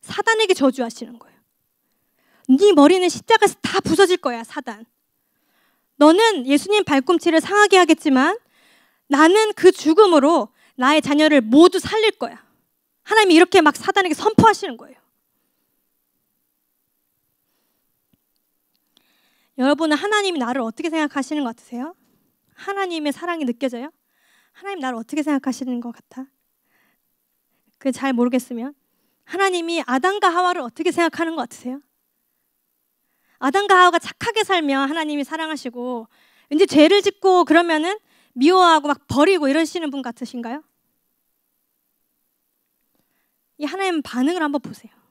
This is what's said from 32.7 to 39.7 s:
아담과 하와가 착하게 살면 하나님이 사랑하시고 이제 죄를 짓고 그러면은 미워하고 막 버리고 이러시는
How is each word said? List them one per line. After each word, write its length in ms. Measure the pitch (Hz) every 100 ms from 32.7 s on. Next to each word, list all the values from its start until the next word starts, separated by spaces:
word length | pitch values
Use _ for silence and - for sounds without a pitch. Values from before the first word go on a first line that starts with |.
| _ _ _ _ _ _ _
아담과 400 | 269 392 403 370
하와가 220 | 359 330
착하게 440 | - - - 427
살면 460 | 415 370 294 269 277
하나님이 340 | 320 302 294
사랑하시고 840 | 277 320 320 302 247 240 247 247 226 _ _ _ _
이제 140 | 294 381
죄를 380 | 285 302 403
짓고 420 | 392 - 381 370 311
그러면은 540 | 311 349 311 330 427 _ _ _
미워하고 540 | 247 277 370 359 311 294
막 200 | 285 _
버리고 400 | 254 320 381 285
이러시는 440 | 285 320